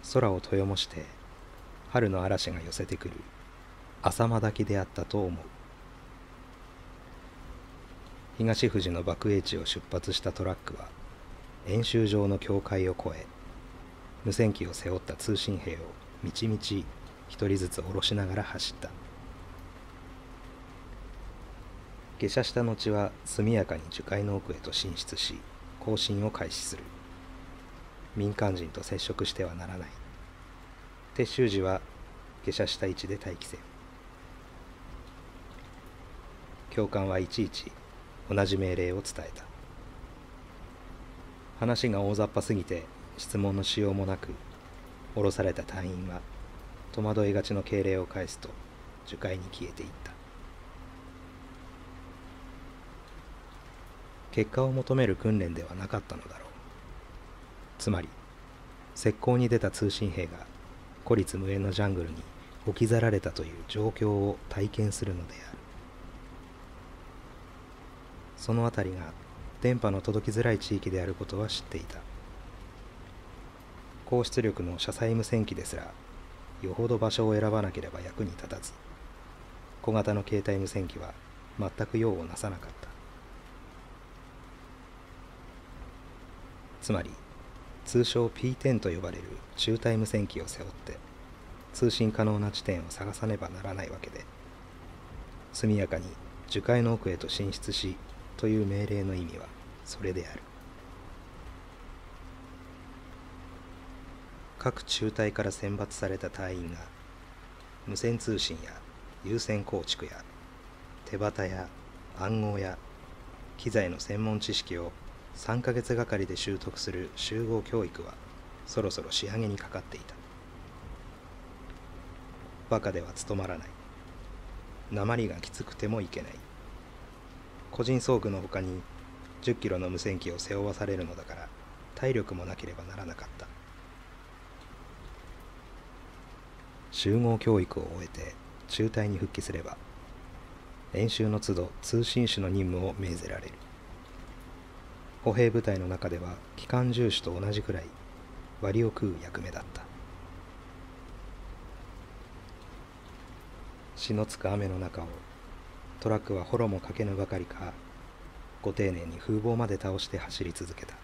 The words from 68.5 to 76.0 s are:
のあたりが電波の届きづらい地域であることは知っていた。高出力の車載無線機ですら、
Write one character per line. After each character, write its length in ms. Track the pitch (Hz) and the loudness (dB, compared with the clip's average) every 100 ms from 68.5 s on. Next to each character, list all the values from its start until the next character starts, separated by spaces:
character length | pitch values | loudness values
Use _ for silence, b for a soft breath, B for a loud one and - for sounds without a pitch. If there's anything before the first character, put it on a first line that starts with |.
の 140 | 117 117 | 6 6
あ 40 | |
た 100 | - | 4
り 80 | 95 | 2
が 200 | 92 80 - - - - - | 0 -6 -8 -14 -12 -12 4
電 160 | 123 123 | 6 8
波 140 | 107 | 6
の 80 | 95 | 4
届 320 | - 107 107 | 4 4 4
き 20 | |
づ 80 | 104 | 6
ら 100 | 120 | 6
い 60 | 104 | 6
地 180 | - 101 | 4 2
域 140 | - | 2
で 100 | 92 | 2
あ 60 | 90 | 0
る 80 | |
こ 100 | 90 | -2
と 140 | 92 95 | -2 0
は 80 | 107 | 0
知 140 | - | 0
っ 20 | |
て 140 | - 87 | -4 -6
い 20 | |
た。 180 | 87 - - - - - - - - - - - - - - - - - - - - - - | -6 -8 -10 -10 -10 -12 -12 -12 -12 -12 -14 -14 -14 -14 -14 -14 -14 -14 -16 -14 -14 -12 4
高 180 | 123 | 4
出 180 | 117 - | 6 6
力 220 | 110 - | 4 4
の 140 | 87 87 | 0 0
車 120 | - | -2
載 220 | - 113 | 2 4
無 80 | 113 | 4
線 240 | 107 117 107 | 6 4 4
機 80 | |
で 100 | - | 0
す 120 | - - | -4 -6
ら、 160 | - - | -6 -12